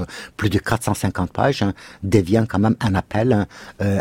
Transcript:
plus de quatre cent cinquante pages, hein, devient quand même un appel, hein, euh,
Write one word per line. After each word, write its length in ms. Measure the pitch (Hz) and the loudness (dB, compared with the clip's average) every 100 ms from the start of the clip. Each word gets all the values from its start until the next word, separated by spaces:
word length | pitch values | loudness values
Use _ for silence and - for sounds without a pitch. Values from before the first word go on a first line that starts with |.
| 90 - - - | -10 -10 -18 -4
plus 120 | 104 | 0
de 100 | 98 | 0
quatre 240 | - 113 | 0 -2
cent 100 | - | 0
cinquante 380 | 104 104 - 87 | -2 -2 -2 -4
pages, 300 | - 131 139 | 0 0 2
hein, 120 | 101 92 - - | -2 -4 -12 -10
devient 420 | 98 107 87 113 113 | 0 2 4 2 2
quand 120 | 95 | 2
même 160 | 110 113 | 2 2
un 160 | 110 95 | 0 0
appel, 380 | - 104 120 | -2 -2 2
hein, 140 | 110 95 - - - | 2 0 -8 -20 -6
euh, 180 | 101 98 | -2 -2